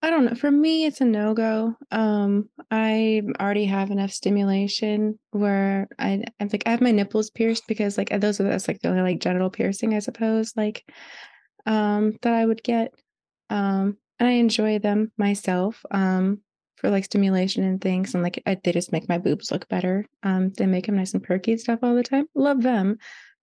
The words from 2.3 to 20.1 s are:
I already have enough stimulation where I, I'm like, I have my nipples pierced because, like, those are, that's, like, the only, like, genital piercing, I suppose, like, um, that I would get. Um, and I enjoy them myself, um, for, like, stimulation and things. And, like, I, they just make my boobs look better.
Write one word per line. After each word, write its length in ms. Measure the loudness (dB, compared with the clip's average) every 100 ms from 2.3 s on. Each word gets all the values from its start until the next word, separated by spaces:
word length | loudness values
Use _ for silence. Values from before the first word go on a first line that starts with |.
| 0 -2 -8 -6
I 520 | -2 0 2 2 0 -2 -4
already 240 | -2 0 0
have 240 | 0 -2
enough 180 | -2 -2
stimulation 1080 | -2 0 2 2 2 0 -2 -2 0 -2 -4 _
where 580 | -2 0 2 0 0 -4 -6
I, 240 | -4 -2 -4 -8
I'm 80 | -4
like, 120 | -2 -2
I 40 |
have 100 | 0
my 100 | 2
nipples 400 | 2 2 -2 -4
pierced 380 | -2 -2 -2 -4
because, 280 | -4 -2 -2
like, 120 | -2 0
those 200 | 0 0
are, 40 |
that's, 220 | 0 -2 -4
like, 140 | -4
the 80 | -2
only, 140 | 0
like, 180 | 0 0
genital 280 | -2 -2 -2
piercing, 440 | -2 -4 -2 -2
I 60 | -2
suppose, 520 | -4 -4 -2 0 -2 -4
like, 280 | -4 -6 -14 -20 -20 -20 -20 -20 _ _ -2
um, 500 | 0 2 2 0 0
that 100 | 0
I 100 | 2
would 180 | 2 0
get. 280 | 0 -2 -2 -8 _ _ _ _ -6
Um, 460 | -2 0 0 0 -4 _ 0
and 100 | 2
I 40 |
enjoy 480 | 4 4 2 0 0
them 320 | 2 0 0 0
myself, 680 | 0 0 0 0 0 -4 -4
um, 480 | 0 2 2 2 0 _ _ _ _
for, 140 | 0
like, 140 | 0
stimulation 580 | 0 0 2 2 0 0
and 180 | -2 0
things. 340 | 0 -2 -2
And, 100 | -2
like, 180 | -2 -2 -4
I, 120 | -2
they 80 | 0
just 180 | -2 -2
make 180 | -4 -2
my 100 | -2
boobs 340 | 0 -2 -2
look 160 | -6 -4
better. 380 | -4 0 -2 -4